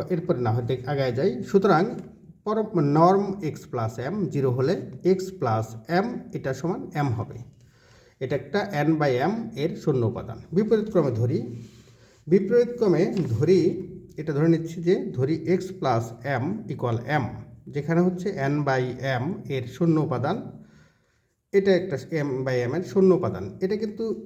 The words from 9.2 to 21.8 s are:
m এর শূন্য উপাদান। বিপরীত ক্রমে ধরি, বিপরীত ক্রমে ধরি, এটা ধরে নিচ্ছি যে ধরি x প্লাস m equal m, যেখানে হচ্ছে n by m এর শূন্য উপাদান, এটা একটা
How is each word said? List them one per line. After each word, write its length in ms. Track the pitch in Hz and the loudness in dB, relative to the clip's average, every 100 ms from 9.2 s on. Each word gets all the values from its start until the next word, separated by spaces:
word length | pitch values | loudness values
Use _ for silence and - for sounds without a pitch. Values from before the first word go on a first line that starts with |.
| 160 | 0
m 20 | 226 - 135 | -2 -6 -4
এর 80 | 165 - | -4 -2
শূন্য 180 | 160 127 110 | 0 2 0
উপাদান। 260 | 87 95 - - 170 | -2 -8 -12 -4 0
বিপরীত 320 | 220 220 214 | 2 2 2
ক্রমে 180 | 180 139 110 | 2 2 0
ধরি, 180 | 117 185 - - - - - - _ _ 151 | 0 0 -4 -12 -16 -20 -20 -20 _ _ 2
বিপরীত 400 | 196 202 240 240 - | 2 6 4 2 2
ক্রমে 240 | 208 156 214 202 127 113 | 4 4 2 0 -2 2
ধরি, 240 | 160 185 175 - - - - - | 4 6 4 0 -6 -14 -16 -10
এটা 120 | 156 143 | -4 2
ধরে 100 | 165 | 4
নিচ্ছি 240 | 160 160 180 170 | 4 0 -2 2
যে 80 | 233 190 123 | 2 0 -2
ধরি 180 | 135 160 156 185 | 0 0 0 0
x 20 | 190 - | -2 -4
প্লাস 240 | 135 117 117 - 139 127 | 0 0 -2 -6 -4 -2
m 20 | 151 220 - | -2 -4 -8
equal 240 | 127 123 113 131 147 | -4 -2 -2 -2 -2
m, 20 | 107 - - - - 139 | -2 -8 -16 -20 -10 -6
যেখানে 240 | 147 170 185 | 0 2 2
হচ্ছে 200 | 180 202 139 139 | 0 -4 -2 -2
n 20 | 147 139 | 0 2
by 160 | 131 127 120 135 123 | 0 0 -4 -2 -2
m 40 | 147 214 - 131 | -2 -6 -6 -6
এর 80 | 123 - | -6 -2
শূন্য 200 | 165 156 135 | 2 2 0
উপাদান, 300 | 123 143 226 - - - - _ _ _ _ _ _ _ 196 | -2 -2 -4 -8 -14 -20 -20 _ _ _ _ _ _ _ 2
এটা 140 | 196 | 4
একটা 160 | 180 | 4